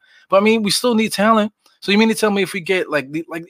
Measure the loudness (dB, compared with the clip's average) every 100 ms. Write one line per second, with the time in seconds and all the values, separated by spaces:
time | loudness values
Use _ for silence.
0 | _ _ 0 2 4 2 0 -2 0 0
1 | 0 0 2 2 0 _ _ _ 0 2
2 | 2 2 0 0 -2 -4 -4 -4 -2 -4
3 | -4 -8 -10 -12 -8